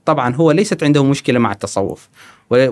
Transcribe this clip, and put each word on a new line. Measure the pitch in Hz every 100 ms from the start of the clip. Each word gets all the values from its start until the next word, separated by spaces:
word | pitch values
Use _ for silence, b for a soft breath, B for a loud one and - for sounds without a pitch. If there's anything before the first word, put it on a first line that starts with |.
| -
طبعا | 147 123 127
هو | 165
ليست | 156 151 175
عنده | 147 143
مشكلة | 139 139 - 123
مع | 110
التصوف، | 101 - - 98 78 _ B B B -
و-، | 123 131